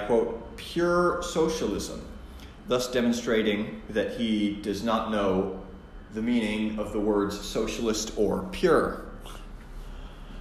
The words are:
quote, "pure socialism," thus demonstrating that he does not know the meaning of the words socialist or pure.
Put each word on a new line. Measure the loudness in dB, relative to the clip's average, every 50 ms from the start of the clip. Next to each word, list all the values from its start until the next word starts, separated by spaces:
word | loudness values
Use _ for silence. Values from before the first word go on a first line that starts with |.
| 2
quote, | 4 4 4 4 2 -2 -8 -10 -12 -14
"pure | -12 -10 -6 -2 0 2 4 4 4 4 4 2 0
socialism," | -2 -2 2 2 2 2 2 0 -2 -2 -2 -2 -4 -6 -8 -10 -12 -12 -14 -14 -14 -16 -16 -16 -16 -16 -16 -10 -2
thus | 0 0 0 2 2
demonstrating | 2 2 4 4 2 2 2 2 4 4 4 4 2 2 0 -4 -6 -10 -8 -2
that | 0 0 0 0 0
he | -2 0 2 2 4 4 2 0 0
does | -2 -2 -2 0
not | 0 2 2 2 2 0
know | 0 2 2 4 4 2 2 0 -2 -6 -10 -12 -14 -16 -16 -16 -16 -16 -14 -8
the | -6 -2
meaning | 0 2 2 2 2 2 0 0 0 0 0 -2
of | -4 -2
the | 0 0
words | 2 4 4 4 4 2 0 -4
socialist | -6 -4 -2 -2 -2 -2 -2 -2 0 0 0 0 -2 -4 0
or | 2 2 2 2 0 -2 -6
pure. | -4 2 4 6 6 6 4 2 -2 -6 -10 -12 -12 -14 -14 -14 -14 -12 -14 -14 -14 -14 -14 -14 -12 -12 -12 -12 -12 -12 -12 -14 -14 -14 -14 -14 -12 -12